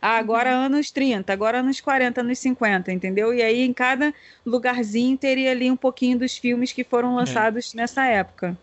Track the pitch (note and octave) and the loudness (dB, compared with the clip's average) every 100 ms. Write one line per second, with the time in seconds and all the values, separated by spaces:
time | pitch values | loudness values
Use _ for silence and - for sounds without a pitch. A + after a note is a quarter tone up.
0 | G#3 A3+ A3 A3+ B3+ B3+ C4+ C#4+ C#4+ C#4 | 0 0 2 0 2 2 2 0 0 0
1 | C4+ G#3 F#3+ G3 A3 B3 C4 C4+ - C4+ | 0 0 -2 -2 0 0 0 -2 0 0
2 | B3 B3 A#3+ B3+ C4 B3 A3 F#3+ F3+ F#3 | 0 0 -2 -2 -2 0 0 0 -2 -4
3 | F#3+ G3 A3 B3 A3+ A#3+ B3+ B3 B3+ C4 | -2 0 0 2 2 2 0 2 0 2
4 | D4 - - - A#3 A#3+ B3 B3 G#3+ A3 | -2 -4 -12 -14 -2 -2 0 -2 -2 0
5 | B3+ C4 C#4 C4 C4 B3+ B3+ B3+ C4 B3+ | 0 0 0 0 0 0 0 0 0 0
6 | B3 B3 B3+ - A#3+ A#3+ B3+ - - A#3+ | 0 0 -2 -2 -2 0 -2 -4 -2 0
7 | B3 B3 B3 A#3 A3 A3+ - A3+ B3 C4+ | 0 0 0 0 0 -2 -6 -6 -4 -2
8 | C4 G#3 F#3 - F3+ F3+ | 0 0 -2 -6 -8 -8